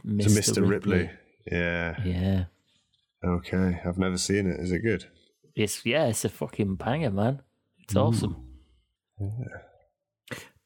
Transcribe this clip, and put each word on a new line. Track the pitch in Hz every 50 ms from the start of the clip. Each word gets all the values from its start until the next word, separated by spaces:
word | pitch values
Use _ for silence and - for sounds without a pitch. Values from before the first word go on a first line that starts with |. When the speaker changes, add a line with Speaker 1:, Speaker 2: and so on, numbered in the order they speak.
| -
Speaker 1:
It's |
Speaker 2:
Mister | - 104 101 98 104 101
Speaker 1:
Mister | 104 98 - 107 101 92
Speaker 2:
Ripley. | 92 101 - - 98 92 90
Speaker 1:
Ripley. | 85 82 - - - _ _ _ _ -
Yeah. | 85 87 87 85 87 85 87 85 82 - 101
Speaker 2:
Yeah. | 90 90 87 92 98 95 95 90 - - _ _ _ _ _ _ _ _ _ _ _ _ _ -
Speaker 1:
Okay. | 90 90 87 - - - 92 92 90 90 90 -
I've | 90 87 92
never | 92 92 90 90
seen | - - 98 104 98 90
it. | 80 -
Is | 82 92
it | 90 82
good? | 113 113 104 - - - _ _ _ _ _ _ _ _ _
Speaker 2:
It's, | - 107 98 - - -
yeah, | 113 127 156 156
it's | 147 110 - -
a | 107
fucking | - - - - - - 107 95 95
banger, | 92 - 110 131 160 165 117
man. | 95 98 107 123 139 139 - _ _ _ _ _ _ _
It's | _ - 95
Speaker 1:
Mm. | - 139 117
Speaker 2:
awesome. | 113 - - 98 82 - - - - - - _ _ _ _ _ _ _ _ _ _ -
Speaker 1:
Yeah. | 101 104 107 123 123 - - - - - _ _ _ _ _ _ _ _ _ _ _ - - - - - _ _ _